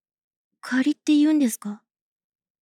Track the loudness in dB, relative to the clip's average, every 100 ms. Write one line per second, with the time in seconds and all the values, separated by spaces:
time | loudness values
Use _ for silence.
0 | _ _ _ _ _ _ -8 -4 -2 -4
1 | 0 2 2 2 0 -2 -12 -16 _ _
2 | _ _ _ _ _ _